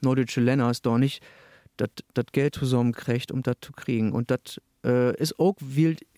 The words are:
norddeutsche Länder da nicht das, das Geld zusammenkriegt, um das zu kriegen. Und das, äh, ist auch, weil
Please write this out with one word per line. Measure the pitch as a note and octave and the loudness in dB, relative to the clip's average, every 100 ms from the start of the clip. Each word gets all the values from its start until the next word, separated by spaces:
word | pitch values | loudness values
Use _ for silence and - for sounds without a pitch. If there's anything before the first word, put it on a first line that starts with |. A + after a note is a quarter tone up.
norddeutsche | C3+ C3 B2 - | 0 2 0 2
Länder | A#2+ C#3 A#2+ A#2+ | 2 4 2 0
da | B2+ A#2 | 0 2
nicht | C3+ - - - - - _ - | 2 -2 -16 -20 -20 -20 _ -6
das, | A2 - - | -6 -6 -10
das | - A#2+ | -6 -4
Geld | - C#3+ | 0 -2
zusammenkriegt, | - C3+ B2+ A#2+ A#2 - A#2+ - | -2 0 2 2 0 -2 -4 -2
um | C3+ | -6
das | B2+ A#2+ | -4 -4
zu | - | -8
kriegen. | - - A#2+ A2 | -12 -4 0 0
Und | - A#2+ | 0 -2
das, | B2+ - - - _ A#2+ | -4 -6 -20 -20 _ 0
äh, | B2 B2 - | 2 2 0
ist | D#3 - | -2 0
auch, | E3+ G3 | 0 0
weil | C3+ C3+ D#3+ D#3+ - | -4 0 2 0 -8